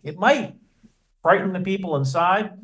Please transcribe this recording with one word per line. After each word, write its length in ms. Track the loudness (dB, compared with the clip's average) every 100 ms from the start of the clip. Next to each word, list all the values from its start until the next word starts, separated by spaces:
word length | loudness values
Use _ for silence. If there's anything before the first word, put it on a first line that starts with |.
It 140 | -12 0
might 360 | 2 2 -2 -12 _ _ _ _ _ _
frighten 300 | 2 4 2
the 80 | -4
people 360 | -4 -4 -2 -2
inside. 560 | -2 0 2 2 -2 -10